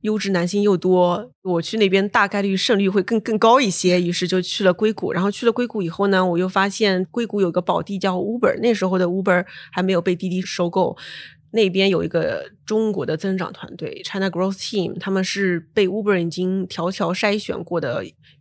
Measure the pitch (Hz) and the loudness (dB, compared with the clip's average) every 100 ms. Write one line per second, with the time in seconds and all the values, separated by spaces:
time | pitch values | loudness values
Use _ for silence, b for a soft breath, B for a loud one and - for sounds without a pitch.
0 | 214 214 196 185 175 202 202 180 185 185 | -4 -2 0 0 0 2 2 2 4 4
1 | 175 180 247 _ 185 170 165 220 196 196 | 4 0 -6 _ -4 -2 -2 0 4 4
2 | 202 233 202 202 196 190 - 202 196 196 | 2 2 2 0 0 0 2 2 2 2
3 | 185 226 226 214 226 262 220 - 180 180 | 0 0 0 2 6 6 4 0 2 2
4 | 175 175 180 185 180 - 190 180 214 208 | 2 -2 0 -2 -2 0 2 4 0 0
5 | - 170 196 - 233 233 240 220 170 165 | -2 0 -2 0 0 0 -2 -4 -4 0
6 | 202 190 185 170 185 190 196 196 208 185 | 2 4 2 0 0 0 0 0 2 2
7 | 185 240 226 208 180 175 175 170 - 196 | -2 -4 -2 0 0 0 0 -2 -2 -4
8 | 190 185 196 240 233 - 233 214 185 185 | -2 -2 -4 0 0 2 0 2 0 2
9 | 180 190 190 180 180 B B - 185 180 | 0 0 2 0 0 B B -2 0 2
10 | 175 175 185 185 180 - 175 190 175 B | 0 -2 -2 -4 -4 -4 -2 0 0 B
11 | B B B B _ 226 190 190 196 170 | B B B B _ 0 2 2 2 2
12 | 170 170 156 80 - - - 214 214 190 | 0 -2 -2 -4 -8 -14 -4 0 0 -2
13 | 131 160 196 190 170 - - 175 - - | -4 -4 -2 -4 -6 -10 -16 -12 -10 -10
14 | - 196 190 180 190 190 - 214 170 175 | -8 -4 -2 0 -2 -2 -4 -2 -4 -4
15 | 196 190 185 202 196 170 - 220 185 208 | -2 -2 -2 0 0 0 -2 0 2 2
16 | 208 190 170 170 185 190 180 - 170 185 | 0 0 0 -2 -2 -2 -4 -4 -4 -2
17 | 175 185 214 208 - 180 175 175 143 - | -2 0 0 0 -4 -8 -6 -4 -2 -4
18 | - - b b | -8 -14 b b